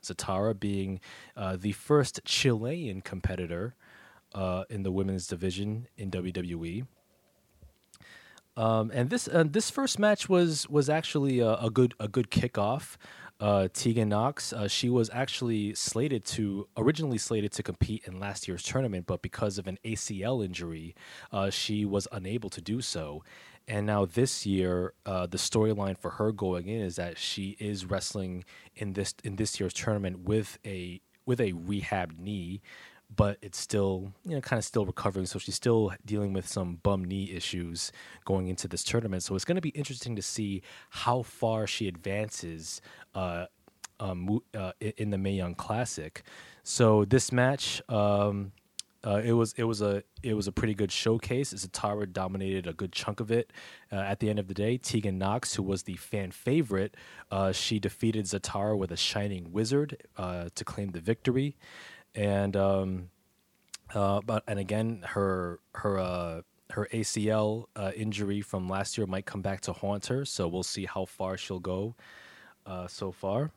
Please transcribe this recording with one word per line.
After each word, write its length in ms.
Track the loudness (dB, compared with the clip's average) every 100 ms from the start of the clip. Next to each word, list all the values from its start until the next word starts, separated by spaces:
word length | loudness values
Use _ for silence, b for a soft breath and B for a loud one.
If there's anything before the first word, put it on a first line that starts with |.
Zatara 580 | -10 -6 -2 2 2 2
being, 400 | 0 0 -2 -4 B B B -8
uh, 180 | -4 -2
the 160 | -2
first 500 | -4 4 4 4 -2 -2
Chilean 760 | 2 4 2 0 -4 -4 -6
competitor, 720 | -8 -4 -2 -2 -2 -2 -4 -8 B B B B _
uh, 300 | -4 -2 0 -4
in 140 | -4
the 100 | 0
women's 360 | 0 0 0 -4
division 600 | -2 -2 -2 -2 -4 -8 -8
in 140 | -6
W 220 | -4 -2
W 340 | -4 -4 -4 -4
E. 180 | -6 -8 _ _ _ _ _ _ _ -20 _ _ -20 B B B B _ 0
Um, 340 | 4 4 2
and 180 | 2 2
this, 160 | 0 2
uh, 160 | 4 6
this 220 | 4 0
first 300 | 0 0 4
match 280 | 4 4 4
was, 400 | 6 6 2 2
was 200 | 4 4
actually 500 | 2 2 2 4 6
a, 160 | 6 4
a 140 | 4
good, 240 | 6 6 4
a 80 | -2
good 240 | 0 2
kickoff. 680 | 2 2 0 0 0 -4 -18 B B B _
Uh, 280 | 4 6 4
Tegan 360 | 2 2 4 4
Knox, 440 | 4 2 0 -6
uh, 160 | -2 0
she 200 | 2 2
was 200 | 4 2
actually 640 | 0 -4 -2 0 0 0
slated 500 | -2 -2 0 0 0
to, 440 | -2 -2 0 -2 -6 2
originally 400 | 2 4 0 -2
slated 340 | 0 0 0
to 100 | -4
compete 400 | -6 -2 0 -2 -6
in 120 | -8
last 300 | -8 -8 -6
year's 160 | -6
tournament, 420 | -2 -2 0 -2 -2
but 160 | -4
because 360 | -4 -2 -2 -2
of 100 | -6
an 100 | -8
A 120 | -6 -6
C 280 | -6 -4
L 180 | -2 0
injury, 540 | -2 -4 -6 -8 -10 -14 B B B
uh, 180 | 0 0
she 340 | 0 0 0
was 240 | 2 0 -2
unable 380 | -8 -4 -4 -4
to 100 | -10
do 180 | -4 -4
so. 440 | -2 -6 -6 -10 -14 B B B -4
And 180 | -2 2
now 200 | 2 2
this 400 | 4 2 2 0
year, 480 | 2 4 2 -2 -6 -4
uh, 200 | -2 -2
the 140 | -2
storyline 580 | 2 4 4 2 -2 -2
for 140 | -6
her 200 | 0 0
going 360 | 2 0 0 -2
in 120 | -2
is 160 | -2 -4
that 220 | -6 -4
she 400 | -6 -4 -6 -4
is 260 | -4 -4 -2
wrestling 600 | -2 -2 -4 -4 -6 -10 B B -8
in 180 | -4
this, 200 | -2 -4 -4 -8
in 100 | -2
this 240 | -2 0
year's 140 | -2
tournament 460 | -2 0 2 0 -2
with 380 | 0 2 0 -8
a, 380 | -10 -8 -8 -10 _ _ -2
with 160 | 2
a 100 | 2
rehab 600 | 0 -2 -2 0 0 -2 -6
knee, 440 | -6 -4 -4 -8 B B B B _ 4
but 220 | 4 4
it's 160 | -8 -10
still, 520 | -2 2 2 2 -4 -10 -6
you 60 |
know, 100 | -4
kinda 200 | 0 0
still 260 | 2 0 0
recovering. 400 | 0 -2 0 -2
So 100 | -4
she's 160 | -6
still 400 | -2 4 4 4 -2
dealing 300 | -4 -2 0
with 140 | -2 -4
some 300 | -4 -4 0
bum 260 | 2 2
knee 280 | 0 -4 -4
issues 600 | -6 -6 -6 -6 -6 -8 B B B 0
going 220 | 0 0
into 200 | -4 -4
this 160 | -4
tournament. 380 | 0 0 0 -4
So 140 | -2 -4
it's 100 | 0
gonna 160 | -2
be 80 | -2
interesting 460 | -4 -8 -6 -6 -4
to 80 |
see 400 | -4 -4 -2 -4 B B B
how 320 | -4 2 2
far 460 | 0 0 2 2 0
she 200 | -2 -2
advances, 960 | -4 -4 -2 -2 -6 -8 -10 -10 -12 B B B
uh, 320 | -4 -2 -2 -6 _ _ _ -20 _
um, 260 | -4 -2 0
w-, 180 | 0 -2 -6
uh, 160 | -6 -4
i-, 120 | -6 -4
in 140 | -2
the 80 | 0
Mae 140 | 2
Young 200 | 0 -2
Classic. 680 | -4 -2 -2 -2 -4 -10 -12 B B B B
So 420 | -6 6 10 10 8
this 260 | 6 4
match, 520 | 4 4 2 -2 -4 -2
um, 640 | 2 4 6 4 2 -4 -10 _ -14 -14 _ 0
uh, 160 | 2
it 100 | 6
was, 200 | 6 4 2
it 80 | 0
was 180 | 2
a, 180 | 2 0 -4 -10
it 100 | -2
was 140 | 0 0
a 40 |
pretty 220 | 0 0
good 180 | 2 0
showcase. 640 | 2 2 2 2 -2 -2
Zatara 580 | -6 -8 -4 -2 -2 -4
dominated 540 | -2 -2 -2 -2 -2 -4
a 80 |
good 200 | -4 -6
chunk 260 | -4 -4 -4
of 100 | 2
it. 240 | 2 0 B B B B
Uh, 60 | -4
at 240 | -2 0
the 80 | 2
end 80 | 2
of 80 | -2
the 80 | 0
day, 220 | 0 0
Tegan 420 | 0 0 0 0
Knox, 340 | 2 0 -2
who 80 | -2
was 220 | 0 0
the 140 | -4 -10
fan 340 | -6 -6 -4
favorite, 640 | -4 2 2 2 0 0 -4 B B B
uh, 220 | 2 2
she 260 | 2 0 0
defeated 480 | 0 0 0 0 -2
Zatara 500 | -2 -2 -2 0 0
with 160 | 0
a 60 | -2
Shining 540 | -2 0 -2 -4 -4
Wizard, 500 | -2 2 2 2 -6 -14 -8
uh, 320 | -4 -4 -6 -8
to 80 |
claim 300 | -8 -6 -6
the 80 | -4
victory. 540 | 0 2 2 2 0 -4 B B B B B 0
And, 400 | 2 4 2 4
um, 540 | 4 4 2 -2 -6 _ _ _ _ _ _ -18 -6
uh, 280 | 2 4 2
but, 200 | 2 -2 0
and 120 | -4
again, 440 | 0 0 0 -2
her, 560 | -4 0 2 2 -2 -6 _
her, 240 | -2 0 2
uh, 440 | 0 -2 -4 -6 -10 _ _
her 180 | -4 -2
A 100 | -2
C 260 | 0 0 2
L, 420 | 4 4 0 -6 -4
uh, 160 | -4 -2
injury 440 | -4 -2 0 0
from 280 | -2 -4 -2
last 300 | -2 -2 -2
year 80 | -2
might 180 | -2 -4
come 160 | -4
back 200 | -4 -4
to 120 | -6
haunt 320 | -4 -2 -4 -2
her, 180 | -4
so 240 | -2 -2 -2
we'll 140 | 0
see 240 | -4 -4 -6
how 200 | -4 -6
far 320 | -6 -6 -4
she'll 220 | -6 -6
go, 360 | -2 -2 -2 -6 B B B B B B -12
uh, 180 | -10 -8
so 260 | -6 -8
far. 400 | -4 -2 0 -2